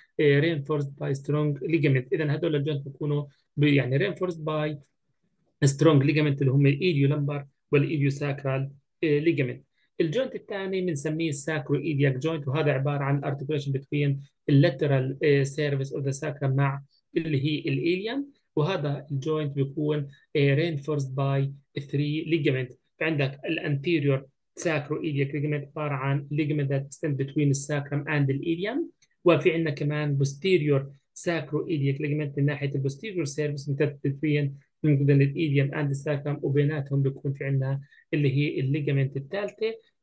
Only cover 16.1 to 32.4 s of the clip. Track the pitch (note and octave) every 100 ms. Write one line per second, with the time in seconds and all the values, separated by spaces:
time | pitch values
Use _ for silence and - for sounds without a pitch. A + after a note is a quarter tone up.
16.1 | C3+ D#3 C3+ C3+ C3+ C#3 C#3 - _ _
17.1 | E3+ D#3+ C#3 D3 D3+ - C#3 E3 F3+ G#3+
18.1 | C#4 C#4 _ _ - D3+ F#3 C#3+ C#3 -
19.1 | C#3 D#3 D#3 D3 C#3 C3+ D#3+ D3 D3+ C#3
20.1 | - _ D3+ C#3 C#3 E3+ D3 D#3 D3 C3
21.1 | C3 C#3 C#3 C#3 - _ - - C#3 D3
22.1 | D3+ D#3 E3 C#3+ C3 B2 - _ - D#3+
23.1 | D3 C3+ C#3 - D#3+ D#3+ C#3 F3 D#3+ C#3
24.1 | C3+ - _ _ - F3 D#3 C#3 D#3 E3
25.1 | C#3 C#3 D3+ D3+ D3 C#3 D#3 D3 C3+ C#3
26.1 | C#3 - D3 D3 D3+ C3+ C#3 C#3 - D#3+
27.1 | C3+ C#3 D#3 C#3+ C3+ - D3 C#3 C#3+ C#3+
28.1 | D3 C#3 C#3 E3 E3 G3+ C4+ E4 - _
29.1 | _ F3 D3+ F3+ D#3+ D#3+ C#3 D3 D3+ D3
30.1 | C#3 C#3 - F#3+ F3+ D3 C#3 C#3 - _
31.1 | - F3+ E3 - D3+ - D#3 C#3 C#3 D3
32.1 | D3 D3 C#3+